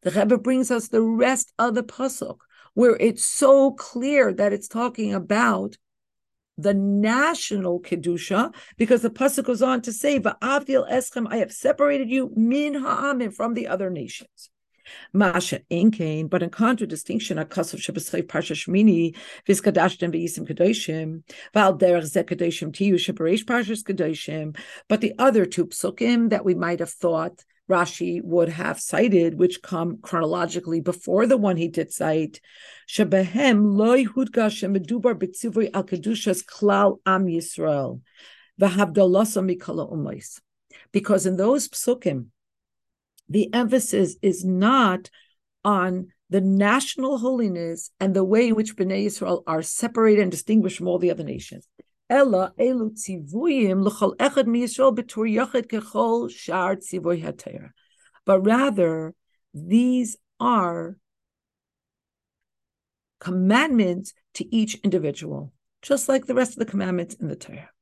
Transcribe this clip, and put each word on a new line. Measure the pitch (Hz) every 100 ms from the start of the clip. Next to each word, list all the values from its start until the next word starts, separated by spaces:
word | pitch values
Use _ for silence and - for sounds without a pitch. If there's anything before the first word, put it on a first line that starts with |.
The | 180
Rebbe | 180 208 240
brings | 247 262 262
us | 240 226
the | 226
rest | 226 226 247 262 - -
of | 240
the | 226
pasuk, | 226 - 262 - - - _ _ _
where | - 240 226
it's | 226 233
so | - - 277 277 277
clear | 269 - 240 262 294 226
that | 185 202
it's | 202 -
talking | 226 240 240 214
about | 196 160 208 240 190 196 220 _ _ _ _ _ _ _ -
the | 156
national | 196 196 202 214 240 302 330 - 208 180 175
kedusha, | 180 - 160 175 - 190 247 - - -
because | 226 240
the | 226
pasuk | - 269 277 254
goes | 240
on | 254 254
to | 240
say, | 220 285 285
"Va'avdil | 208 - 240 277 277 269 -
eschem, | 254 254 - 226
I | 233
have | 190
separated | - 262 302 285 285 247
you | 262 254 -
min | 226 269 294 285
ha'amim, | 262 - 277 262 233
from | - 233 233
the | -
other | 185 190
nations." | 170 123 - - _ - _ _ _ - - -
Masha | 190 202 175 180 - _
inkein, | 170 214 214 165 156 160
but | 180
in | 170
contradistinction, | - 226 247 214 156 - 226 - 156
hakasav | 156 - 165 -
shebeschei | - 196 - -
parsha | - - - 156
shmini, | - 185 214 170 165 160 - - -
v'izkadashtem | 196 - 180 170 - 175
v'yisim | 165 170 - -
kedoshim, | 151 180 220 - 160 160 160 _ - -
v'al | 214 196 160
derech | 180 175 156
ze | 190
kedoshim | - 175 170 165 156
tiyu | - 196 180
shebereish | - - 160 214
parshas | 220 247 208 220
kedoshim. | - 190 160 156 - 156 151 151 - - _
But | 214
the | 220 -
other | 254 214 180
two | - 170
psukim | - 190 190 233 240 233
that | 208 190
we | 180
might | 170 170
have | 170
thought | - 175 165 165 - _ _ _
Rashi | 180 175 - 175 175
would | - 170 170
have | 160 - -
cited, | - - 233 196 170 156
which | 180 180
come | - 175 170 165
chronologically | - 170 160 175 175 175 170 165
before | 160 175 - 185 226
the | 262
one | 202 170
he | 170
did | 165 160
cite, | - 160 156 156 - _ - - - -
shebehem | - 196 190 185 190 277 214 208 202
loy | 220 254 233
hudgash | 254 240 240 214 208
shemedubar | 190 196 160 240 240
b'tzivui | 233 185 - 233 208 214
al | 196
kedushas | 196 180 175 220 - 180
klal | - - 202 196 202 - -
am | 190 190
Yisrael, | 165 165 - 160 143 131 123 _ _ - - _ -
v'havdalasa | 190 180 202 165 185 190 214 202 190
mikol | 180 - 165 -
ha'umos. | 160 214 214 - - _ _ _ - _
Because | 202 208 196 170
in | 185
those | 202 277 -
psukim, | - - 247 185 139 113 _ _ _ _ _ _ _ _ _ _
the | 190 208
emphasis | 240 233 254 - 202 185 -
is | 208 180
not | 185 185 208 262 220 185 180 _ _ _ _ _
on | 202 202 185 180 185 _ _
the | 196
national | 190 190 202 247 269 - 269 277
holiness | 240 254 220 175 170 165 - _
and | 190 190
the |
way | 190 214 240
in | 214
which | 214 -
Bnei | 185 190 208
Yisrael | 196 185 175 -
are | 160
separated | 160 - 233 233 220 208
and | 190
distinguished | 175 - 220 185 -
from | 180
all | 175
the | 175
other | -
nations. | 147 131 - - _ _ - _ _
Ella | 254 277 190 185 _
elu | 247 254 220 214
tzivuyim | - 180 143 190 339 277 208 190
l'chol | 196 214 202 -
echad | 277 277 233
mi | 233
Yisrael | 240 - 262 226
b'tur | 233 - 226
yachid | 214 247 254 233
kechol | 220 208 220 226 233 120
shar | - - 175 180 196
tzivuy | - 185 170 175
haTorah. | 160 - - - - _ _ _ _ _ -
But | 190
rather, | 196 233 277 202 170 160 160 - _ _ _
these | 151 165 214 254 254 233 - _ _
are | 240 233 180 170 165 196 _ _ _ _ _ _ _ _ _ _ _ _ _ _ _ _ _ _ _ _ _ _
commandments | - 185 185 226 311 247 185 175 196 - _
to | - - 226
each | 214 214
individual, | 202 180 151 139 151 139 143 _ _ _
just | - 277 -
like | 269 269
the |
rest | 247 247
of | -
the | 226
commandments | 202 185 180 170
in | - 156
the | 147
Torah. | - - - _